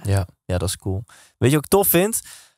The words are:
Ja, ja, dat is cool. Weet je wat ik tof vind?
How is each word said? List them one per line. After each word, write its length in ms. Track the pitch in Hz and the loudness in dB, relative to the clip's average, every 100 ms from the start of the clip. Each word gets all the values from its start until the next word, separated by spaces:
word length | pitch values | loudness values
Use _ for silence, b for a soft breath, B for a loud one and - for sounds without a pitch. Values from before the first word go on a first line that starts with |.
Ja, 240 | 104 98 92 _ - | -2 -2 -2 _ -6
ja, 120 | 90 | -4
dat 100 | 85 | -4
is 100 | - | -6
cool. 260 | 101 95 - b b _ | -6 -6 -8 b b _
Weet 120 | 120 | 2
je 60 | 151 | 2
wat 100 | 139 | 2
ik 60 | |
tof 160 | 196 196 | 2 2
vind? 340 | 170 202 226 B B B | 2 0 -2 B B B